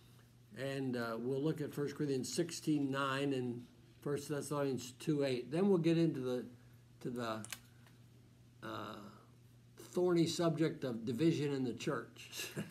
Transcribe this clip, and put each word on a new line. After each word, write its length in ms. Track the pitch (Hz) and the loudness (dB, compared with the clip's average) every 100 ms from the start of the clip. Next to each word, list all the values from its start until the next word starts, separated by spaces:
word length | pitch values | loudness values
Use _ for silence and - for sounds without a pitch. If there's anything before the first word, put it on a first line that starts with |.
| - - - - - - | -20 -20 -20 -20 -16 -8
and, 380 | 135 139 131 123 | -6 -4 -2 -2
uh, 220 | 117 113 | -2 -4
we'll 220 | 120 135 | -2 0
look 180 | 151 156 | 0 0
at 140 | 139 | -4
First 220 | - 143 - | -4 -4 -2
Corinthians 380 | 151 135 - | 0 0 -2
sixteen 560 | - 165 - - 147 139 | -2 -2 -2 0 2 2
nine 440 | 139 139 135 143 | 0 0 2 2
and 320 | 135 123 120 - - - - | 0 0 -4 -8 -20 -20 -8
First 300 | 147 139 - | -4 -2 -2
Thessalonians 640 | 147 113 147 139 131 - - | -4 -2 0 0 0 -4 -8
two 260 | - 147 139 | 0 2 2
eight. 260 | 123 123 | 0 -2
Then 160 | 156 202 | 2 4
we'll 100 | 185 | 6
get 200 | 160 165 | 6 6
into 240 | 165 131 | 4 2
the, 240 | 127 123 104 - - - - - | -2 -2 -4 -14 -20 -20 -20 -10
to 80 | 135 | -8
the, 360 | 123 117 110 107 - - - - - - - - - - - | -4 -4 -4 -8 -12 -14 -20 -20 -20 -20 -20 -20 -20 -20 -14
uh, 320 | 113 110 107 107 101 - - - - - - - | -10 -8 -8 -12 -16 -20 -20 -20 -20 -20 -20 -20
thorny 500 | - - 180 170 165 | -6 0 4 6 4
subject 580 | - 170 147 156 123 135 | 4 2 4 0 0 -4
of 180 | 113 | -4
division 500 | 113 117 165 135 143 | -2 2 4 4 2
in 120 | 139 127 | 0 -2
the 80 | |
church. 580 | 107 - 131 113 - - - - - | -2 -2 -2 -4 -16 -14 -10 -8 -8
<laughs> 40 | - | -8